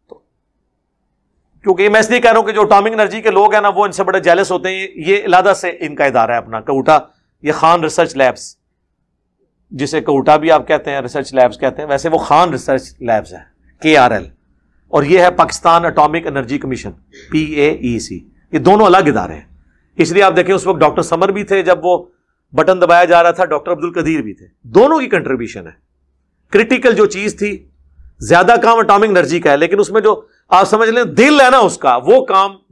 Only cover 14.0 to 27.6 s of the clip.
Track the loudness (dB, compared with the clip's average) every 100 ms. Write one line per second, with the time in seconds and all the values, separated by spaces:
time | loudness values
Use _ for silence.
14 | 4 0 -8 _ _ _ _ _ _ -2
15 | 2 2 2 2 -2 -2 0 0 0 0
16 | 0 -2 -6 -8 -6 -8 -8 -10 -12 -18
17 | _ -20 -8 -6 -4 0 -2 -2 -6 -6
18 | -8 -16 -18 _ _ -2 2 4 4 4
19 | 2 -2 -6 -12 -20 _ _ _ _ -4
20 | 0 2 2 2 0 -2 -2 0 0 0
21 | -4 -2 -2 -4 -4 -2 0 -2 0 -2
22 | -4 _ _ _ _ -2 0 2 2 4
23 | 4 4 4 0 -2 -4 -4 -6 -4 -4
24 | -4 -4 -8 -14 _ _ -2 2 2 2
25 | -2 -4 -4 -6 -8 -14 -20 -20 _ _
26 | _ _ _ _ _ 0 2 0 0 2
27 | 0 -2 -8 -6 -8 -8